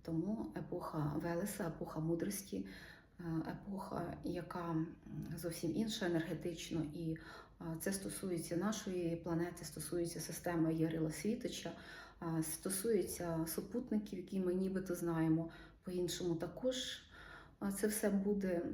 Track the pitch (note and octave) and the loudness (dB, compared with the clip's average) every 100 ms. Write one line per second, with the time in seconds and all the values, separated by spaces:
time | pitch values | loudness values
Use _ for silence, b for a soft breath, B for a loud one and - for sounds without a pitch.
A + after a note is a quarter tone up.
0 | - E3 F#3+ A3 - - D#3+ F3+ - D#3+ | -2 0 0 -2 -4 -6 -4 -4 -2 0
1 | D3 D#3 E3+ E3+ G#3 - E3 D#3 - E3 | 0 2 2 2 0 0 -2 -2 -4 0
2 | D#3+ E3+ G3 G3 - F#3+ F#3+ B B B | 2 2 2 -2 -4 -4 -4 B B B
3 | - - E3+ D#3+ - D3+ G#3 F#3+ - - | -18 -8 -2 0 -2 -4 -6 -6 -4 -2
4 | E3+ - - F3 E3 F3+ E3+ D#3+ E3 - | -2 -4 -2 -2 -2 -4 2 2 2 -4
5 | - D3 - E3+ F3 - E3 - A3 - | -8 -6 -4 -4 -2 0 0 2 2 2
6 | F3+ E3 F3 D#3+ F3+ D#3+ - D#3+ D3+ E3+ | 2 2 2 -2 -2 -4 -2 -2 0 -2
7 | E3 D#3+ B B B - E3+ E3 G3 G3 | -2 -2 B B B -10 -6 -2 -2 -2
8 | - - G3 E3+ - F3 G3+ G#3+ G3+ F3+ | -4 -4 -2 -2 0 2 2 0 -2 0
9 | E3 E3 F3 E3 F3 E3+ D#3 D#3 - F3 | 0 0 0 0 0 -2 -8 -8 -2 0
10 | E3+ E3+ - E3 F3+ E3+ D#3+ D#3+ D#3+ D#3+ | 0 -2 -6 -4 0 4 4 6 4 4
11 | D#3 - G#3 A#3+ F3 - E3+ B B B | 0 0 0 0 -2 -4 -6 B B B
12 | B - E3 D#3+ D#3+ - F#3+ F#3+ A3+ G#3 | B -6 0 2 2 -2 -2 0 4 4
13 | E3+ - E3+ E3 D#3+ - - B3 - G#3+ | 4 -2 0 0 0 -2 -2 -2 0 0
14 | - F#3 - F#3+ F3+ F#3 F#3+ F#3+ F#3 F3 | 0 -4 -2 0 2 4 2 0 0 0
15 | E3+ E3 D#3+ D#3+ D#3+ B B - - F3+ | 2 4 6 6 4 B B -12 -4 0
16 | F3 - F3+ D#3+ F3 - B3+ B3+ B3+ - | 0 0 2 2 0 0 0 2 -2 -6
17 | B B B B B - G3+ G3 G#3+ G#3 | B B B B B -4 -2 2 2 4
18 | G#3 G3 G3 G3+ F#3 F3 - | 4 4 4 4 4 2 0